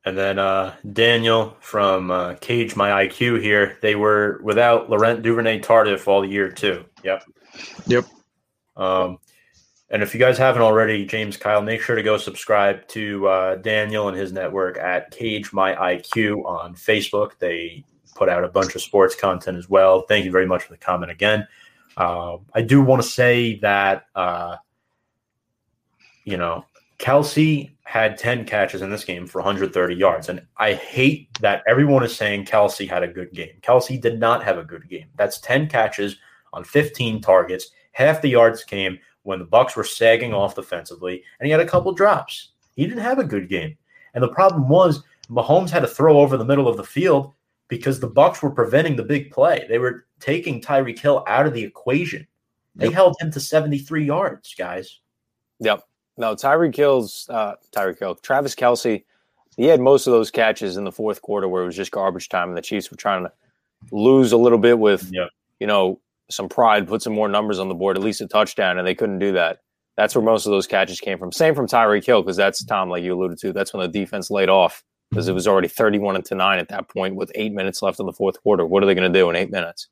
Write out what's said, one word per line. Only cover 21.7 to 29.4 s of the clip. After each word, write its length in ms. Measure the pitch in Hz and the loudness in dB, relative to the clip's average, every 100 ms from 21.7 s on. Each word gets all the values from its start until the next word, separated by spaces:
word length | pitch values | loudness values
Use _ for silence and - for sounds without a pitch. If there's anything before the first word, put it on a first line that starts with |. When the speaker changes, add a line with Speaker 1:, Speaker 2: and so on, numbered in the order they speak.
| _ _ - | _ _ -4
Speaker 1:
Uh, 400 | 87 87 87 87 _ | -4 -4 -8 -12 _
I 80 | 113 | -6
do 200 | 117 139 | 4 4
wanna 220 | 135 131 | 6 4
say 540 | 123 - 123 120 120 104 | 0 2 2 4 0 -2
that, 460 | 101 101 98 98 _ 98 | 0 2 2 -2 _ -6
uh, 420 | 90 87 87 85 _ _ _ _ _ _ _ _ _ _ _ _ _ _ _ _ | -4 -4 -8 -12 _ _ _ _ _ _ _ _ _ _ _ _ _ _ _ _
you 140 | - 92 | -10 -6
know, 280 | 87 82 - _ _ _ | -4 -6 -10 _ _ _
Kelce 720 | - 139 147 - 156 151 139 _ | 2 2 2 2 2 2 -4 _
had 340 | - 113 110 104 | -6 -2 -2 -2
ten 280 | 117 120 110 | -4 -4 -4
catches 360 | 104 95 95 | -2 -2 -4
in 80 | 95 | -8
this 120 | 104 | -8
game 220 | - 87 87 | -10 -12 -10
for 140 | |
a 40 | 90 | -6